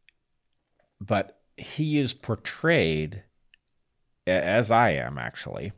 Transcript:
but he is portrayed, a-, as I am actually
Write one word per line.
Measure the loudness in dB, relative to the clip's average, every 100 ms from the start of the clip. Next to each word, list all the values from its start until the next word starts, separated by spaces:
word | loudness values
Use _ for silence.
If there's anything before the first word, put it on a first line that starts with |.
| _ _ _ _ _ _ _ _ _ _
but | -2 -2 -2 -10 _ -20
he | -12 -4 0 0
is | 0
portrayed, | -4 -4 -4 -6 -2 2 4 2 0 -4 -8 -18 _ _ _ _ _ _ _ _ _ -2
a-, |
as | 0 2 2 4
I | 4 4
am | 2 -4 -8
actually | -10 -10 -10 -10 -10